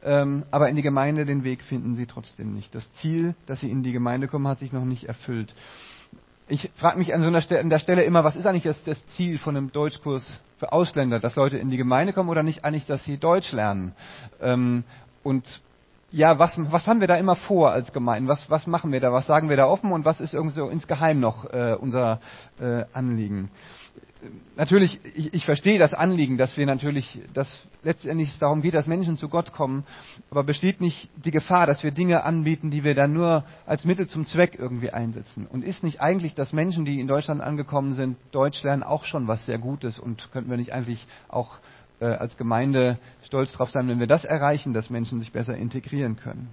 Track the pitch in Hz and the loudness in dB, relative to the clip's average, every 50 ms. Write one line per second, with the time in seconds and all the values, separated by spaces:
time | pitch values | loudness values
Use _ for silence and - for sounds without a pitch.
0 | - 147 143 143 143 139 143 143 143 - - 147 151 151 156 151 143 147 139 139 | 0 2 2 4 4 2 0 -2 -4 -2 2 4 4 4 4 2 0 2 2 2
1 | 135 147 151 156 151 143 143 139 127 131 127 123 - - 139 123 110 117 120 117 | 2 2 2 0 0 0 -2 -2 -2 -2 -4 -6 -6 -8 -6 -4 -4 -4 -4 -4
2 | 123 117 - 120 110 - - - - 107 101 104 104 - - 120 110 _ _ - | -6 -8 -10 -14 -16 -16 -16 -10 -10 -8 -8 -8 -10 -12 -14 -14 -14 _ _ -8
3 | - 156 160 165 165 170 165 _ _ - 135 127 147 123 107 135 127 127 123 123 | -4 -2 -2 0 0 -2 -4 _ _ -10 -10 -6 -6 -4 -2 -2 -2 -2 -2 -2
4 | 120 123 123 131 135 131 - 147 139 139 139 - 139 127 135 131 127 127 127 117 | 0 0 0 -2 -4 -4 -4 -2 -2 -2 -2 -4 -6 -8 -6 -4 -4 -4 -6 -6
5 | - - 123 - - - 123 113 107 - - - - - - - - - - - | -8 -12 -12 -12 -8 -8 -6 -6 -6 -8 -12 -20 -20 -20 -20 -20 -20 -20 -20 -20
6 | - _ - - _ _ _ _ _ - 143 147 - 196 _ - - 170 - 185 | -20 _ -20 -20 _ _ _ _ _ -6 -6 -6 -6 -8 _ 2 2 2 2 2
7 | 180 - - 165 160 160 175 170 151 - 180 139 127 165 156 156 - - 180 180 | 0 0 2 2 2 4 2 2 2 2 0 0 2 2 2 2 4 2 4 4
8 | 165 160 175 165 156 151 143 - 180 208 190 175 - 165 147 - - 156 151 - | 4 6 4 4 4 4 0 2 0 0 0 2 0 -2 -4 -4 -6 -8 -8 -8
9 | _ - - - 180 175 165 143 - 156 143 139 139 131 - 147 147 151 143 - | _ -20 -6 -4 -4 -2 -2 -4 -4 -4 -2 -2 -4 -4 -2 -2 -2 -2 -4 -6
10 | - 151 139 135 - - - - _ _ _ _ - - - 165 180 170 - 151 | -6 -4 -4 -4 -6 -10 -20 -20 _ _ _ _ -6 0 2 2 2 2 2 0
11 | 135 127 120 113 104 120 - 147 135 139 139 131 101 135 131 123 127 127 127 131 | 0 2 0 0 0 -2 2 2 2 2 2 -2 -2 -2 -2 0 2 2 4 4
12 | 170 202 190 190 185 170 170 160 156 160 156 - - 147 156 151 - - 147 131 | 2 2 0 -2 -2 0 0 0 0 0 -2 -2 -2 -2 -2 -2 -4 -4 -6 -6
13 | - - 143 139 - 165 170 196 180 - - 120 107 104 98 98 92 90 87 _ | -4 -6 -6 -2 2 2 2 2 0 -2 -2 0 0 0 0 -2 -4 -8 -10 _
14 | - - - - - 117 _ _ - 123 123 123 123 123 123 120 117 - - - | -20 -20 -20 -18 -20 -20 _ _ 0 0 2 2 2 2 0 0 -4 -6 -16 -20
15 | - _ _ _ _ 143 135 131 123 - - - _ _ _ _ _ _ _ _ | -20 _ _ _ _ -2 -2 -2 -2 -6 -20 -20 _ _ _ _ _ _ _ _
16 | _ _ - 151 151 160 160 139 165 170 - 170 160 147 156 170 - 202 233 233 | _ _ 2 4 6 6 8 6 6 4 4 -4 -4 0 0 0 2 4 2 4
17 | 196 175 175 165 190 190 175 - - - 208 180 160 131 - 123 120 - - 143 | 6 4 4 4 4 2 2 2 0 0 4 6 6 6 4 2 -4 -4 -6 -4
18 | 120 120 117 107 131 131 147 143 - - 151 156 - 175 170 160 - 160 135 127 | 0 0 0 0 2 0 0 -2 0 -2 -2 -2 0 -2 -2 -2 -2 -2 -2 2
19 | 131 127 123 127 135 - 156 151 160 156 143 135 135 135 180 196 - 202 180 160 | 2 2 2 2 2 4 2 2 4 4 4 4 6 4 4 2 0 -2 -2 2
20 | 151 156 160 - - 160 - 147 156 160 135 156 147 131 - 165 - - 165 135 | 2 0 0 0 -4 -6 -4 -4 -4 -4 -4 -4 -6 -4 -6 -8 -4 -4 -2 0
21 | 160 160 156 143 123 113 110 - - - - 127 120 117 113 - - 131 117 127 | 2 2 4 4 2 2 0 -2 -10 -8 -4 -2 0 0 0 0 -2 -2 0 0
22 | 127 113 113 113 - - - - - - _ - 143 123 120 120 110 - - 131 | 2 2 0 -2 -6 -16 -20 -20 -20 -20 _ -8 -4 -2 -2 -2 -4 -6 -6 -6
23 | 127 123 120 113 107 101 101 98 95 98 - - - - - - - - _ - | -4 -2 -2 -2 -2 -4 -4 -6 -6 -8 -12 -18 -20 -20 -20 -20 -20 -20 _ -20
24 | - _ _ - - - - - - - - - 156 - 180 202 190 160 - - | -20 _ _ -20 -20 -20 -20 -20 -20 -18 -4 -4 2 4 6 6 6 4 2 -4
25 | - - - - 156 156 - 170 - - 147 143 - 196 214 196 165 147 - - | -16 -14 -10 -8 -8 -4 -4 -4 0 0 -2 2 4 4 6 6 6 4 4 2
26 | 165 185 185 170 147 127 131 120 131 127 - 143 143 139 135 131 139 147 147 143 | 0 2 2 2 2 2 2 0 0 0 0 -2 0 0 0 -2 -2 -2 -2 -4
27 | 123 - - - - - - 135 135 - - - - - - _ - 156 165 - | -4 -6 -14 -18 -18 -8 -4 -4 -4 -4 -8 -20 -20 -20 -20 _ -4 -4 -4 -4
28 | - 156 151 165 156 143 - - 156 143 151 156 143 175 165 160 143 156 165 185 | -4 -4 -2 -2 -2 -4 -2 0 2 2 2 2 2 2 2 2 0 2 0 0
29 | 190 170 160 139 - 143 165 170 170 - - - 151 131 135 139 143 - - - | 0 0 -2 -2 -4 -2 -2 -2 -2 -2 -4 -4 -2 -2 -2 -4 -6 -8 -16 -20
30 | - - - - - _ - 143 139 143 147 143 - 185 196 - 180 175 - - | -20 -20 -20 -20 -20 _ -2 -2 0 0 -2 0 0 0 0 2 -2 -2 -2 -4
31 | - - _ - 139 165 147 156 - - 185 180 175 147 143 - - 151 143 160 | -16 -20 _ -8 -6 -2 -2 -2 0 4 4 4 6 4 2 0 0 -4 -2 0
32 | 180 180 170 160 - 151 165 165 156 156 160 147 - 156 147 147 139 147 147 143 | 2 2 2 2 2 2 0 0 0 0 0 0 -2 -4 -2 0 2 2 4 4
33 | 139 143 147 165 175 170 165 156 143 - - - - - 151 143 - 170 180 180 | 4 4 4 2 2 4 2 2 0 -4 -16 -20 -4 -4 -4 -2 2 0 0 0
34 | 190 - - 156 156 - - 160 175 170 - - 127 127 123 120 120 - - 117 | -2 -6 -4 -8 -6 -2 4 4 4 4 4 -6 -8 -6 -4 -4 -6 -4 -4 -4
35 | 117 113 113 113 107 - - - 101 - - 127 120 180 190 - - 165 143 - | -4 -4 -6 -8 -12 -14 -12 -14 -12 -8 -8 -8 -6 -6 -8 -4 -4 -6 -4 0
36 | - 156 185 190 170 156 - - 139 - - 156 160 185 175 165 156 143 143 139 | 0 0 2 0 -2 -4 -4 -4 -6 -2 -2 -2 0 0 0 -2 -2 -2 -2 -4
37 | 127 135 135 147 151 - 151 143 - 139 151 147 143 147 147 143 139 139 135 131 | 0 0 0 0 0 -2 -4 -4 -4 -4 -4 -6 -6 -4 -2 -2 -2 -2 -2 -2
38 | 135 131 127 - _ _ - 139 135 147 147 - - 139 143 139 - - 147 156 | -2 -4 -4 -8 _ _ 0 0 0 0 0 -2 -2 -2 0 0 0 -2 -4 -4
39 | - - - 151 123 110 110 113 - - 113 113 117 127 139 - - 120 113 - | -4 -6 -6 -4 -2 -2 -2 -4 -2 -6 -6 -6 -4 -6 -8 -6 -8 -8 -8 -8
40 | - 120 113 110 - - - 131 113 120 123 120 120 120 - 131 123 117 117 110 | -10 -10 -10 -10 -12 -10 -10 -10 -6 -6 -6 -6 -6 -6 -6 -6 -6 -6 -8 -10
41 | - - - - - _ - 123 120 - - - _ - - - - _ _ _ | -10 -20 -20 -20 -20 _ -6 -6 -6 -6 -12 -20 _ -20 -20 -20 -20 _ _ _
42 | 117 120 117 - - 117 - - 127 117 113 113 127 139 139 131 127 123 123 120 | -2 -2 -2 -2 -4 -8 -8 -6 -4 0 0 2 2 2 4 4 4 2 2 -2
43 | - - - _ - - - 135 135 139 - - 127 123 - 139 123 127 120 120 | -8 -18 -20 _ -16 -6 -2 -2 -2 -2 -2 -4 -4 -2 -2 -2 -2 0 0 -2
44 | 120 117 143 165 - - 151 156 143 143 147 143 - 139 120 110 110 - 123 117 | 4 4 4 4 4 -2 -2 0 2 2 0 0 -2 -2 -2 -2 -4 -4 -4 -6
45 | 117 110 127 117 113 110 - 113 120 117 123 - - 120 123 131 123 - - 143 | -4 -4 -4 -6 -8 -6 -6 -6 -4 -4 -4 -6 -6 -6 -6 -8 -10 -6 -4 -4
46 | 139 117 110 113 - 131 - 123 127 120 | -2 -2 -4 -6 -8 -12 -12 -10 -14 -16